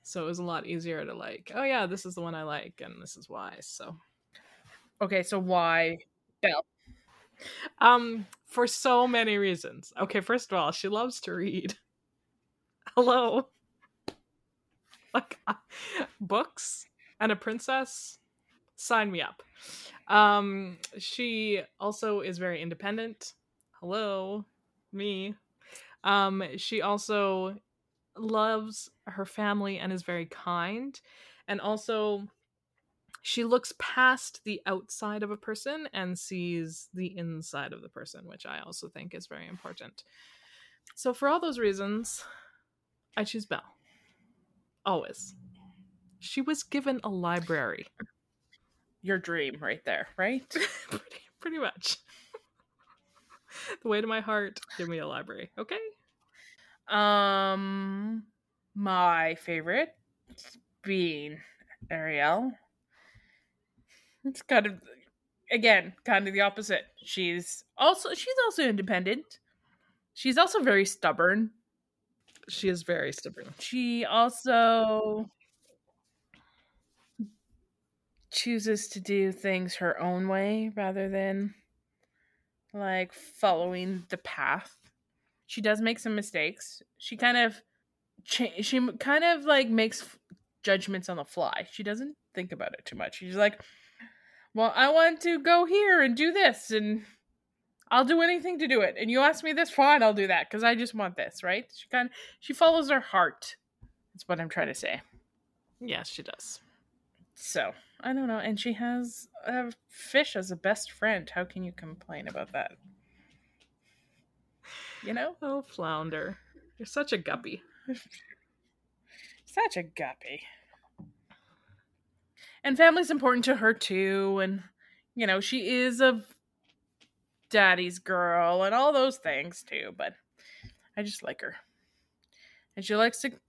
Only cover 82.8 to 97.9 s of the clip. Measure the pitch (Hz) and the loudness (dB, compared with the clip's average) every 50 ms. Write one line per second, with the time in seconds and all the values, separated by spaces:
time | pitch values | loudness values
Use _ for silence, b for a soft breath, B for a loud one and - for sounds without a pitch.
82.8 | 202 196 185 185 185 180 - - - - - - - 196 180 160 175 180 180 180 | -4 -2 -2 -2 -2 -4 -8 -20 -20 -20 -4 2 2 4 4 2 0 -2 -4 -4
83.8 | 180 190 196 185 170 _ - 180 _ - - - 139 135 143 190 - - - _ | -4 -4 -6 -6 -6 _ -10 -10 _ -12 -6 -2 0 0 0 -2 -4 -14 -20 _
84.8 | _ _ _ _ _ _ _ _ _ _ _ _ _ - - 233 208 214 214 214 | _ _ _ _ _ _ _ _ _ _ _ _ _ -12 -8 -2 0 0 2 2
85.8 | 226 226 233 226 - 226 214 208 202 - - 165 151 160 220 - - - - - | 2 -2 -2 -2 -4 -4 -4 -4 -4 -4 -4 -2 -2 -2 -4 -8 -16 -16 -16 -20
86.8 | - _ _ _ - - 240 208 240 247 240 240 240 226 208 - _ _ _ _ | -20 _ _ _ -14 -12 -6 0 2 2 4 4 2 2 0 -6 _ _ _ _
87.8 | _ _ _ _ _ _ _ - _ - - - 247 196 165 175 214 - 262 254 | _ _ _ _ _ _ _ -20 _ -4 -2 0 0 -2 -2 -4 -4 0 2 2
88.8 | 247 247 - 233 - 262 285 311 330 349 339 302 277 302 294 269 262 226 226 220 | 2 2 -2 -4 0 2 2 4 6 4 2 2 4 6 6 6 6 4 4 4
89.8 | 220 226 220 - - - - _ _ _ - _ _ _ _ _ - 208 196 185 | 2 2 -2 -8 -12 -14 -18 _ _ _ -20 _ _ _ _ _ 2 2 2 2
90.8 | 185 196 196 185 180 - 180 165 143 - - 180 156 - - - - - - - | 2 -4 -6 -6 -6 -6 -8 -8 -10 -8 -4 -2 -2 -2 -2 -4 -8 -8 -12 -8
91.8 | 208 208 214 226 269 294 294 _ _ _ _ 185 185 180 - - - - - - | -6 -6 -6 -6 -6 -10 -12 _ _ _ _ -8 -8 -8 -8 -8 -8 -8 -10 -12
92.8 | _ - - - - - - - 185 180 185 196 208 208 208 - B B B B | _ -14 -10 -8 -8 -8 -8 -10 -12 -6 2 4 4 4 4 -2 B B B B
93.8 | B B B B B B B B B B B B B B _ 220 226 226 - - | B B B B B B B B B B B B B B _ 2 2 4 6 6
94.8 | 262 277 311 320 330 339 330 320 - 339 339 311 269 330 339 349 349 330 370 403 | 6 8 8 8 8 8 4 2 0 0 0 2 4 6 6 6 6 6 4 4
95.8 | 415 403 370 339 277 262 233 233 302 339 339 403 381 277 - - - - 220 214 | 6 8 8 8 8 6 4 2 2 2 6 6 6 6 6 2 -6 -2 -2 -2
96.8 | 208 208 214 220 214 B B B _ _ _ _ _ _ _ _ _ _ _ _ | 0 0 -2 -4 -6 B B B _ _ _ _ _ _ _ _ _ _ _ _
97.8 | _ _ | _ _